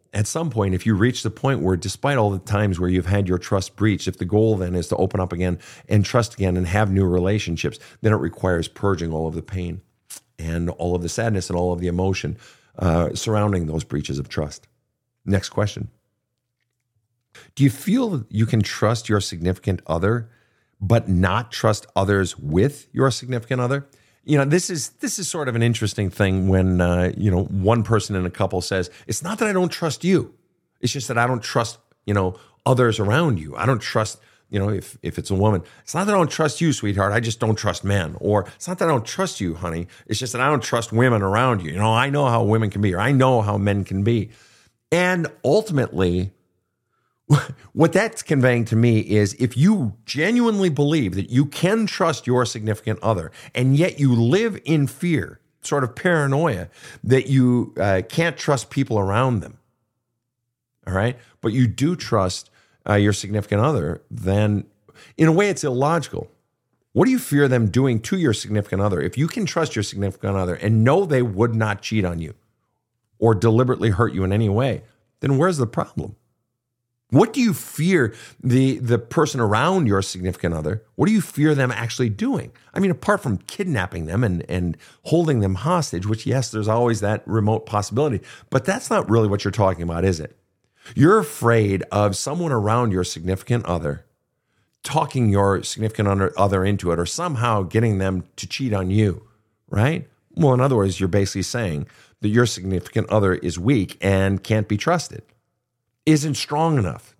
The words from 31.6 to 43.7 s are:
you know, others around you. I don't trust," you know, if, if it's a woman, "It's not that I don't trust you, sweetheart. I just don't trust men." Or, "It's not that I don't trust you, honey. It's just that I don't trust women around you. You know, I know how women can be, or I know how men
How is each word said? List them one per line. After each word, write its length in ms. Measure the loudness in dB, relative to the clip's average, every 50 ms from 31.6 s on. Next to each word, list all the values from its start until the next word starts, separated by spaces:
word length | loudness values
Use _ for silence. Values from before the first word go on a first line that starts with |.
| -2 -2 -6 -12 _ _ _ _ _
you 80 | -2 0
know, 240 | 0 0 -2 -4 -8 -14 _ _ _ _
others 340 | 0 2 4 4 2 2 0
around 400 | 0 0 2 2 2 2 0 -2
you. 160 | -4 -8 -8
I 100 | -4 -2
don't 160 | 0 0 -2
trust," 380 | -4 -4 -2 -2 -2 -2 -6 -12 _ _ _ _ _ _
you 100 | -4 -2
know, 100 | -2 -2
if, 280 | -2 -4 -6 -10 -16 -12
if 160 | -10 -8 -8 -8
it's 140 | -6 -4
a 40 | 0
woman, 280 | 2 2 2 2 0 -2 -6 -14 -20
"It's 140 | _ -8 -4
not 120 | -4 0 2
that 60 | 2
I 40 | 2
don't 120 | 2 0
trust 300 | 0 -2 -2 -2 0 0
you, 140 | 0 0 0
sweetheart. 400 | 0 -2 -2 0 0 0 2 0
I 80 | 0
just 180 | -2 -2 -4 -2
don't 160 | 0 0 0
trust 300 | 0 0 -2 -4 -2 -2
men." 320 | 0 0 0 0 -2 -6 -4
Or, 260 | -2 0 2 2 0 -2 -8
"It's 120 | _ -10 -10
not 120 | -4 -2
that 60 | 0
I 60 | 0
don't 140 | 0 0 -2
trust 340 | -4 -4 -4 -4 -4 -4 -4
you, 160 | -6 -6 -4
honey. 320 | -6 -6 -6 -6 -6 -8 -10 -12 -20 -8 -6
It's 120 | -6 -6
just 140 | -6 -6 -4
that 80 | -2
I 80 | 0 2
don't 140 | 2 0 0
trust 280 | -2 -2 -2 -2 0
women 300 | 2 2 4 4 4 2
around 400 | 2 2 2 2 2 2 2 0
you. 100 | -2 -4
You 80 | -4 0
know, 140 | 0 2 2
I 160 | 2 2 0
know 160 | 0 0 2
how 180 | 2 2 2 2
women 260 | 2 2 2 0 0
can 120 | -2 0
be, 120 | 0 0 0
or 60 | 0
I 140 | 0 2 4
know 280 | 4 4 4 4 2
how 160 | 2 0 0 0
men 280 | 0 0